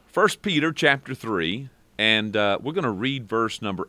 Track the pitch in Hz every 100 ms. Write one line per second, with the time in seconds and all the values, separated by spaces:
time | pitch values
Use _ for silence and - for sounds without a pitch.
0 | _ 175 202 - 208 151 160 - 151 139
1 | 127 131 117 95 82 113 135 - _ -
2 | 110 110 107 107 101 98 127 170 131 95
3 | 127 135 104 113 113 - 107 90